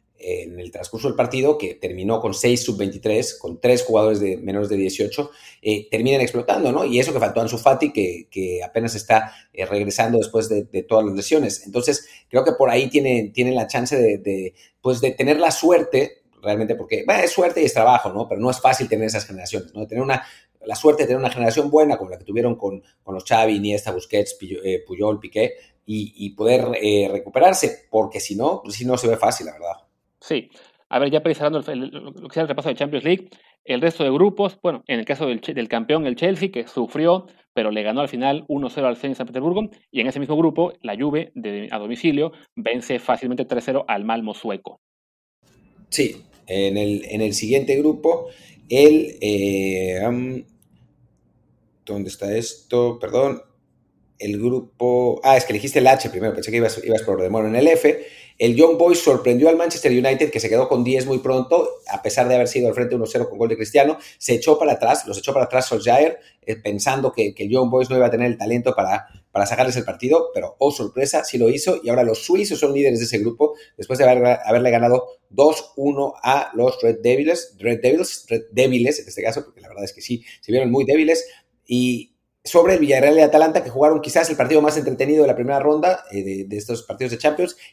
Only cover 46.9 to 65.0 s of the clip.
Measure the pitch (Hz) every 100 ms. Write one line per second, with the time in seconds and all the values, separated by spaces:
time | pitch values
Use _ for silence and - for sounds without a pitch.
46.9 | 101 - 104 110 107 110 135 131 139 151
47.9 | 151 160 170 - - - _ - 127 151
48.9 | 156 151 - 104 101 98 98 95 92 92
49.9 | 90 110 123 127 131 - _ _ _ _
50.9 | _ _ _ _ _ _ _ _ _ -
51.9 | 101 92 - 101 110 117 - _ 120 120
52.9 | 117 101 123 139 240 - _ _ _ _
53.9 | _ _ - 104 104 120 127 - - 123
54.9 | 123 123 - 135 131 - 104 139 143 127
55.9 | 135 - 92 110 - - 117 113 113 -
56.9 | 107 110 95 92 110 107 117 151 160 147
57.9 | - - - - - 117 117 165 165 175
58.9 | 170 156 123 120 123 156 165 170 - 139
59.9 | 123 135 135 151 127 113 113 131 127 123
60.9 | 131 131 127 131 131 123 170 - - -
61.9 | 98 107 - 123 123 104 131 120 120 120
62.9 | 120 110 120 104 101 113 110 107 143 143
63.9 | 156 - - - 113 160 151 151 117 117
64.9 | 147